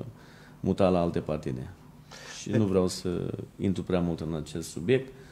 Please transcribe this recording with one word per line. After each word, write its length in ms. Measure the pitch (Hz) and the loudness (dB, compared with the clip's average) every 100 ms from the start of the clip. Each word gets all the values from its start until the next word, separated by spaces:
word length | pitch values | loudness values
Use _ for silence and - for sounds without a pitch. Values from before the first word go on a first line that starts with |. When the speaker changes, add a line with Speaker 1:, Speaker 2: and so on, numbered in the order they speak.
| - - - - - - | -8 -14 -20 -20 -20 -4
Speaker 1:
muta 280 | 92 95 92 | 0 4 6
la 120 | 90 | 6
alte 200 | 85 80 | 4 0
partide. 500 | 76 76 76 64 - - - - - - - - | -2 -4 -4 -6 -8 -14 -20 -20 -20 -18 -16 -12
Și 100 | - | 0
Speaker 2:
Deci 80 | 117 | 2
Speaker 1:
nu 60 | 101 | 4
vreau 220 | 92 90 | 4 2
să 460 | - 92 87 90 - - - | 0 -4 -2 -4 -6 -10 -2
intru 260 | 98 90 | 0 0
prea 180 | 85 90 | 0 2
mult 200 | 85 80 | 2 -2
în 140 | 80 | -4
acest 340 | 78 78 85 80 | -4 -6 -8 -8
subiect. 440 | 76 87 131 - - - | -4 2 2 0 -14 -20